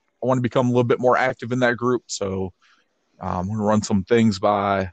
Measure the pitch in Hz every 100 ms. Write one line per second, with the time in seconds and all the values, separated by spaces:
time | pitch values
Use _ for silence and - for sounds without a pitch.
0 | _ _ 123 127 123 139 123 123 120 120
1 | 127 120 127 120 117 127 123 117 123 123
2 | - - 98 95 95 - _ _ _ _
3 | _ _ 92 92 92 110 104 107 98 104
4 | 92 120 113 98 104 104 101 98 95